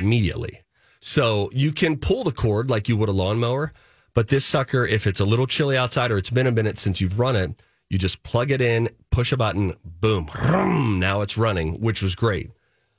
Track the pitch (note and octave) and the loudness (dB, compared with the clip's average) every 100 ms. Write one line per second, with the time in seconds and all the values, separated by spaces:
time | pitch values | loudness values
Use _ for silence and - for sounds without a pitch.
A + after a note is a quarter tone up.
0 | G2 A#2 F2 C#2+ - - _ _ _ _ | 2 2 0 -2 -8 -12 _ _ _ _
1 | - D3+ A#2 G#2 G2+ B2+ D3+ D3+ E3 C#3+ | -4 0 2 2 -2 0 -2 0 0 0
2 | - F#3+ F3+ - A2+ G#2 C3 A2 A2 G#2+ | 0 0 -2 -2 0 0 0 -2 0 0
3 | G#2+ F#2+ F#2 A2+ A#2 C3+ D#3 - _ _ | 0 0 0 0 -2 -2 -6 -10 _ _
4 | _ A#2 A2 C#3 - D3 C3 C3 A#2+ A2 | _ -2 2 2 2 0 0 0 2 0
5 | G#2 F#2 G2+ A#2 C3 - C#3+ C3 B2 C3+ | 0 0 2 2 0 0 0 0 0 0
6 | B2 G2+ - A#2+ B2+ A2+ G#2+ - G2+ F2+ | 0 0 0 0 2 2 0 -2 -2 0
7 | F#2 G2+ B2+ A2 F#2 - _ _ - F#2+ | 0 0 0 0 -2 -6 _ _ -4 -2
8 | F#2 - - A#2 C#3 C3 A#2+ A2+ A#2 - | -2 -4 -4 -2 0 2 2 2 0 -6
9 | - B2+ A#2+ B2+ G#2+ G2 F#2+ - E2 E2+ | -2 0 0 0 0 0 -2 -4 -14 -2
10 | A2 G2 D#2 - - F#3 F#3+ E3 A#2+ F#2 | 0 0 -2 -2 0 2 2 2 2 0
11 | F#2 G2+ G#2 G#2+ A2+ F#2 D#2+ E2+ A2+ - | 0 0 -2 0 0 0 -2 -2 -2 0
12 | F#2+ F2+ A2+ F#2 - - _ _ _ | -2 0 0 -2 -6 -16 _ _ _